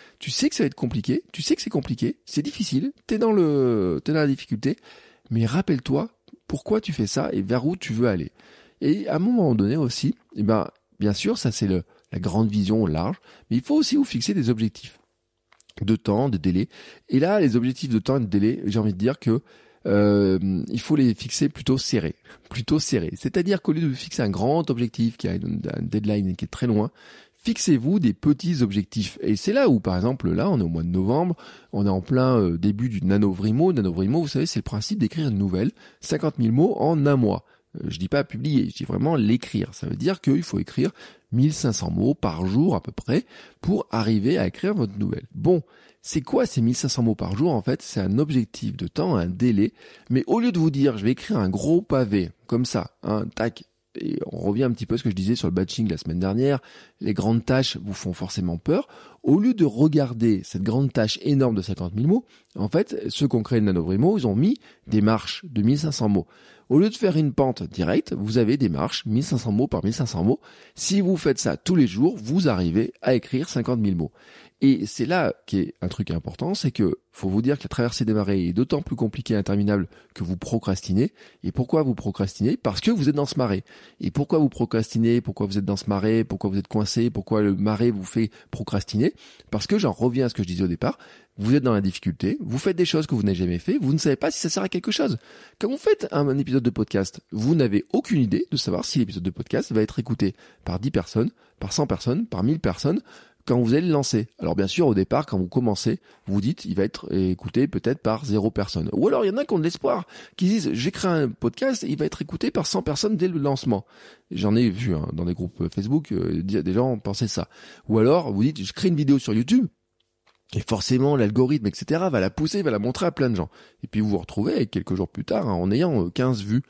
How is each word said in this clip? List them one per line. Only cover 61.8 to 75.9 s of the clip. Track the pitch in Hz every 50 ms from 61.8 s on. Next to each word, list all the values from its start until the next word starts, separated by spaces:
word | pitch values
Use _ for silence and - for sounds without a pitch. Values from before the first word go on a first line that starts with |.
| 90 87 95
mille | 104 123 156
mots, | 202 247 - - _ _ _ _ _
en | - 101 104
fait, | - 160 - - - - 104 127
ceux | - - 147 127
qui | -
ont | 117 107
créé | - 123 113
le | 107
Nanovrimo, | 101 92 87 80 87 95 101 135 180 220 202
ils | 131
ont | 113 98
mis | 110 151 208 285 - - - - _ _ -
des | - 107
marches | 104 107 113 107 - - - - -
de | 170 123 104
mille | 101 113 139 147
cinq | 160 156
cents | 135 - 120 107
mots. | 101 90 82 - _ _ - - - _ _ _
Au | 123 151
lieu | 196 220
de | 214
faire | - 226 185 165 156
une | 156 143 117
pente | - 139 131 120 - 90
directe, | 76 - - - 78 98 - - - -
vous | - 101 107 110 123
avez | 113 104 135
des | 143 131 95
marches, | 80 67 82 120 - - - -
mille | 107 120 151
cinq | - 147 117
cents | 107 117
mots | 101 107 135 147
par | - 92 80
mille | 101 117
cinq | - 139
cents | 113 - 85 87
mots. | 107 135 - - - - - - - _
Si | - - - 185 202
vous | 190 175 190 156
faites | - 156 127 -
ça | - 107 73 -
tous | - - 180
les | 170 135 98
jours, | 90 104 135 180 247
vous | 196 107 113 151 196 180 147
arrivez | 107 90 90 85 82 104 117 - - _
à | - 123 131
écrire | 117 - - - 127 160 -
cinquante | - 127 113 - 127 117
mille | 107 101 95 85
mots. | 78 - - _ - - - - - - _ _
Et | - 139 131 - 98
c'est | 107 - - 120
là | 147 175 180 151 92 - - _
qui | - - 98
est | 85 - - _
un | -
truc | 90